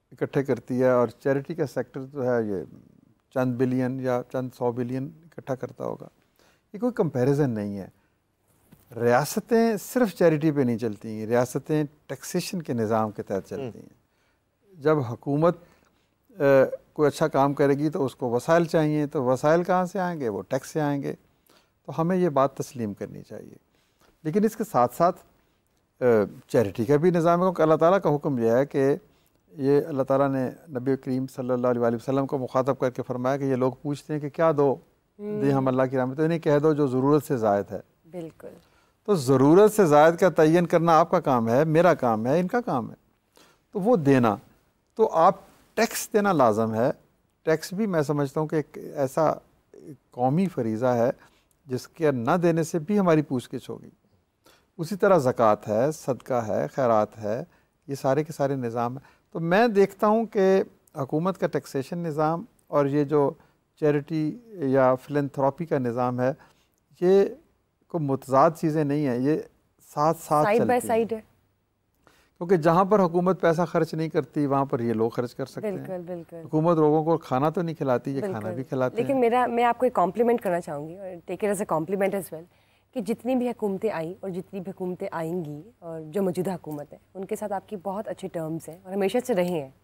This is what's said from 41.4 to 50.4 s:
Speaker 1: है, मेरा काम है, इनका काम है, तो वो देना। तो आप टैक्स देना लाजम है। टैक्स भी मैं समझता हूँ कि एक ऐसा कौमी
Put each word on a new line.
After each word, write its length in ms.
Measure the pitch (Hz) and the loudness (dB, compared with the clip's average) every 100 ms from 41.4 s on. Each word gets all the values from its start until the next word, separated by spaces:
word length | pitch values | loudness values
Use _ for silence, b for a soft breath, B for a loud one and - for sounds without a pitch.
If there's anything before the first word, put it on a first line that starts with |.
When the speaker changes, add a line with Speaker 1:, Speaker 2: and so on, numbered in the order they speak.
| 113 | 2
Speaker 1:
है, 160 | 123 | 2
मेरा 300 | 160 156 175 | 4 4 4
काम 320 | 147 123 110 117 | 2 0 0 0
है, 140 | 160 | 0
इनका 200 | 180 247 | 0 -4
काम 300 | 233 139 110 | -4 -6 -6
है, 60 | - _ _ _ b b b _ | -14 _ _ _ b b b _
तो 80 | 214 | -4
वो 160 | 190 240 | 0 2
देना। 440 | 139 135 117 101 - _ _ _ _ - | 4 4 4 0 -8 _ _ _ _ -2
तो 80 | |
आप 420 | 220 165 175 185 - _ _ - | 0 4 4 2 -8 _ _ -2
टैक्स 340 | 226 - - | -2 -4 -2
देना 200 | 214 202 | 0 2
लाजम 420 | 165 120 107 110 | 4 4 4 0
है। 200 | 113 127 - _ _ _ _ | 0 -2 -4 _ _ _ _
टैक्स 300 | - 160 - | -2 -2 -4
भी 120 | 185 220 | -6 -2
मैं 160 | 165 | -2
समझता 380 | 143 147 139 156 | 0 -2 -2 -4
हूँ 80 | 151 | -2
कि 80 | 160 | -4
एक 360 | 143 - - | -4 -10 -10
ऐसा 460 | 151 131 - 151 - - _ _ - - 139 _ | -4 -2 0 0 0 -8 _ _ -20 -20 -20 _
कौमी 340 | - 127 156 | -4 0 0